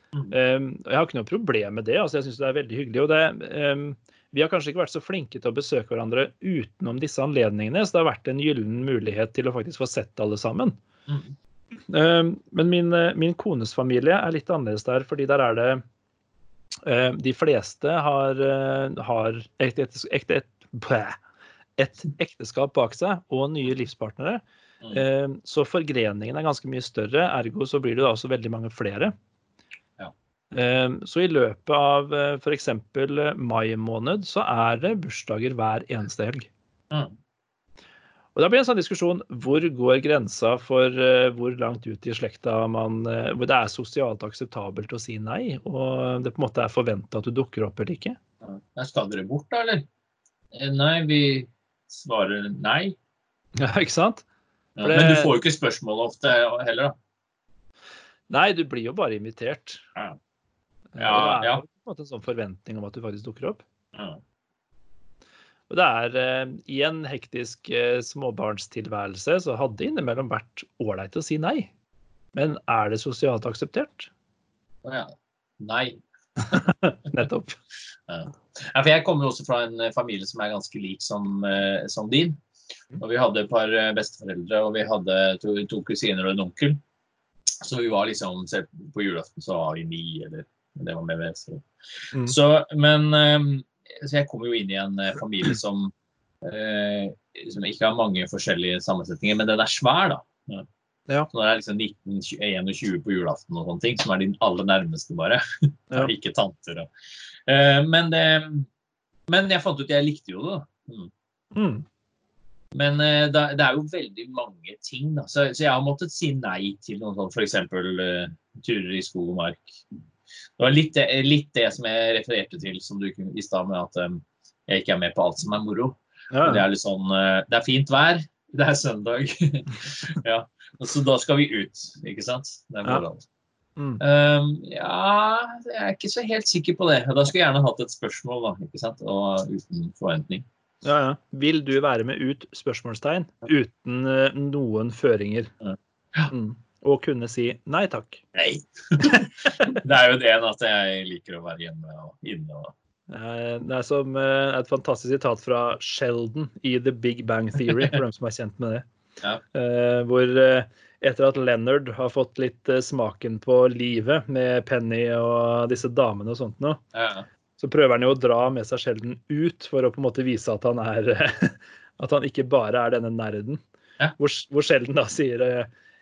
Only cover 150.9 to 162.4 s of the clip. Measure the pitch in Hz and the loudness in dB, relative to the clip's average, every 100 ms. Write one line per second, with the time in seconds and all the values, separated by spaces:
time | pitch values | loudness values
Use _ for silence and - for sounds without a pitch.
150.9 | 95 92 87 - 85 85 82 82 80 78 | -2 -6 -10 -12 -12 -12 -10 -12 -12 -14
151.9 | 78 78 - - 190 151 151 - - _ | -16 -18 -16 -12 -10 -10 -12 -16 -20 _
152.9 | _ - 113 113 117 120 120 120 127 120 | _ -16 -12 -10 -6 -6 -6 -4 -4 0
153.9 | 143 135 135 135 135 135 131 127 135 - | 0 0 0 2 2 2 -2 -2 -2 0
154.9 | 120 123 135 135 113 - 120 120 - - | -2 0 0 0 -2 0 0 2 -2 -6
155.9 | - 123 117 117 139 147 - 131 127 131 | -2 -2 0 -4 -6 -8 -6 -2 0 0
156.9 | 123 120 120 113 113 110 139 120 117 139 | 0 -2 -2 -2 -2 -2 -2 0 2 2
157.9 | 143 120 - 117 110 110 101 117 117 - | 2 -2 -4 -8 -6 -8 -6 -4 -4 -8
158.9 | _ _ - 87 113 - 131 120 120 120 | _ _ -8 -6 -6 -6 -4 0 2 2
159.9 | 123 120 127 127 131 131 127 117 _ _ | 2 4 4 6 8 8 6 2 _ _
160.9 | _ 139 123 135 135 127 117 120 147 127 | _ 0 4 4 4 2 2 4 2 0
161.9 | 110 127 139 127 - | -4 -2 0 -2 0